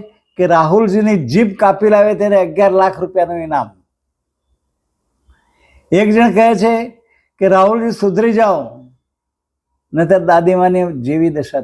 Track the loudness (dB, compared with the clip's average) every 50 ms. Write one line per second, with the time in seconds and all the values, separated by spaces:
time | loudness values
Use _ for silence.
0 | -8 -14 _ _ _ _ _ -4 0 2 2 2 2 2 2 2 2 2 0 0
1 | 0 0 0 -2 -2 -2 0 0 0 0 -2 0 0 0 0 2 0 2 2 2
2 | 2 2 0 -2 -2 0 0 0 0 -2 -2 0 0 2 2 2 0 0 -2 -4
3 | -6 -2 0 0 0 -2 -4 -8 -8 -6 -6 -6 -6 -6 -12 _ _ _ _ _
4 | _ _ _ _ _ _ _ _ _ _ _ _ _ _ _ _ _ _ _ _
5 | _ _ _ _ _ _ _ _ _ _ _ _ _ _ _ _ _ -2 0 0
6 | 2 2 2 2 2 2 2 2 2 2 2 2 0 0 0 -2 -4 -8 -14 _
7 | _ _ _ _ _ _ _ -2 0 2 2 4 2 2 0 -2 -4 -4 -4 -4
8 | -4 -2 -2 0 0 0 0 0 0 0 0 -2 -6 -10 -16 -20 -20 -20 _ _
9 | _ _ _ _ _ _ _ _ _ _ _ _ _ _ _ _ _ _ -4 -2
10 | 0 2 0 0 2 2 2 2 2 2 0 0 0 0 0 -2 -4 -4 -6 -8
11 | -6 -4 -2 -2 -2 -2 -2 -4 -8 -6 -8 -10